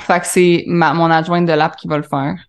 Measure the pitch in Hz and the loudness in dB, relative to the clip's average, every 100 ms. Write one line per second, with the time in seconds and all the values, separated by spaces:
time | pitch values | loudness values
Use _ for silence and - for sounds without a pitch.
0 | - 175 - 185 180 170 - 170 160 160 | -2 -2 0 2 4 2 0 0 2 2
1 | 165 160 165 175 175 151 156 - 170 151 | 2 2 0 0 0 0 -2 -4 -6 -6
2 | 147 143 139 180 | -4 -6 -6 -8